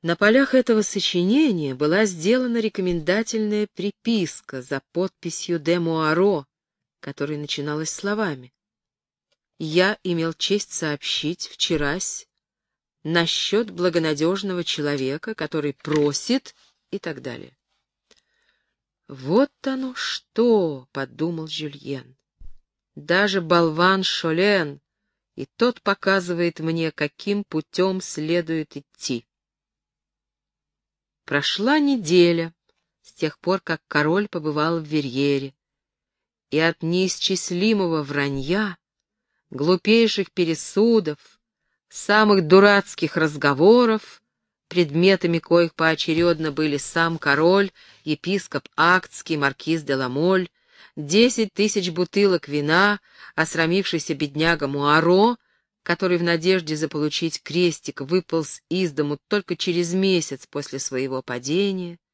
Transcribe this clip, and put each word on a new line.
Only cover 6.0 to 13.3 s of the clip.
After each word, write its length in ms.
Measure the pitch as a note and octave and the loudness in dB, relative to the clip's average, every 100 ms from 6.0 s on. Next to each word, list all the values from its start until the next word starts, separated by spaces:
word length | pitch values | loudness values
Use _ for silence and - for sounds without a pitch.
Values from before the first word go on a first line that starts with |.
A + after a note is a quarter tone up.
| D#3 D#3+ G3+ E3+ C#3 _ _ _ _ _ | 2 2 2 0 -6 _ _ _ _ _
которая 380 | - - C#3+ D3 | -16 -8 -6 -6
начиналась 520 | D3 - C#3+ D3+ D#3 | -8 -6 -4 -4 -6
словами: 640 | - G3+ G#3 G3+ C3+ B2+ _ _ _ _ _ _ _ _ _ _ _ | -6 -6 -4 -4 -6 -14 _ _ _ _ _ _ _ _ _ _ _
"Я 400 | D#3 E3 F#3 G#3+ | -2 2 2 0
имел 280 | F#3 E3+ E3 | -4 -4 -4
честь 400 | D#3+ - G#3 - | -4 -2 -2 -4
сообщить 760 | - D#3 D3 - - D3+ F3 - | -6 -6 -6 -6 -6 -6 -8 -12
вчерась 800 | - - D#3+ D3 E3+ - - - _ _ _ _ _ _ _ | -8 -4 -2 -2 -4 -8 -10 -16 _ _ _ _ _ _ _
насчёт 680 | D3+ E3+ E3 | -2 0 0